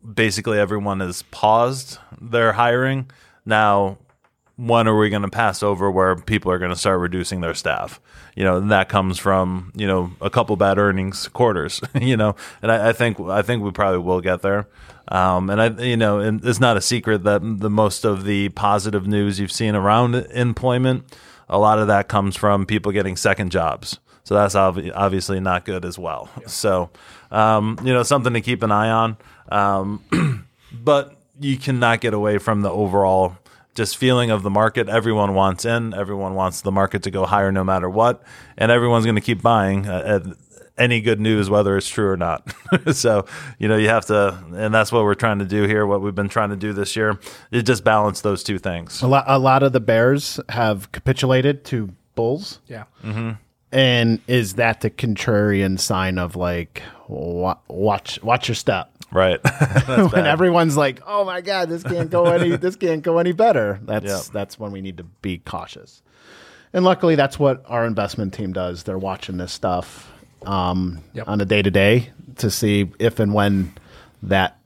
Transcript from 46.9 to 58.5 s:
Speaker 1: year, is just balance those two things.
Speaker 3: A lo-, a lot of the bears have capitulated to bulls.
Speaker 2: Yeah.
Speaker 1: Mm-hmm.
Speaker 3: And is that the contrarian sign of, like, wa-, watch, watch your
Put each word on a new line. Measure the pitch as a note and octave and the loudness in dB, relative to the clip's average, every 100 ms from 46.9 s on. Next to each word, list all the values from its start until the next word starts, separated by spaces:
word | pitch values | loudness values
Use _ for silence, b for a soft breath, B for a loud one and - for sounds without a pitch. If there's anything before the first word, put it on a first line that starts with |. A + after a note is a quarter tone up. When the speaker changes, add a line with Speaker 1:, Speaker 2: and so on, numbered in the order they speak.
| A2 | -2
Speaker 1:
year, | G#2+ G2+ B B B | -2 -2 B B B
is | A#2 | -2
just | A2+ A2+ | 0 0
balance | A2+ A2 G#2 F2+ | 2 2 2 -2
those | G#2+ F#2+ | -2 -2
two | - G2 | -4 -4
things. | G2 E2+ E2 - | -4 -6 -8 -4
Speaker 3:
A | B2+ | 2
lo-, | C3+ C3 | 2 2
a | C3+ | 2
lot | C3 C3 | 4 4
of | C3+ | 4
the | B2+ | 2
bears | A2 A2+ B2 C#3+ - - - | 2 4 4 2 -4 -10 -8
have | A#2 A2+ G2+ G2 | -2 -2 -2 -6
capitulated | - - B2+ C3 C3 C3+ C#3 - | -6 -4 -2 2 2 2 -2 -6
to | B2 G2+ F2+ _ | -6 -6 -12 _
bulls. | - A#2 D3 G3+ - _ | -4 -2 -2 -8 -18 _
Speaker 2:
Yeah. | A#2 G#2 _ | -20 -20 _
Speaker 1:
Mm-hmm. | A2 G#2+ A2+ G#2+ _ _ _ | -10 -6 -8 -10 _ _ _
Speaker 3:
And | B2+ C3 B2 A#2 A2+ - | 2 4 4 4 2 2
is | B2 G#2 | 0 0
that | F#2+ A#2 A2 | 0 0 2
the | A2 | -4
contrarian | - A#2+ G2+ - G#2 G#2 G2 F#2+ F#2+ | -4 -4 -2 0 2 2 2 0 -2
sign | - F#2+ F#2 F#2 | -2 -2 -2 -2
of, | F2 F2 | -4 -4
like, | F2 F2 E2 - B B - | -4 -4 -6 -14 B B -14
wa-, | - E2 F2 F#2 - _ | -10 -6 -4 -4 -4 _
watch, | - G#2 G2 - - | -2 0 -2 -6 -10
watch | A2+ A#2+ | -2 -2
your | - | 0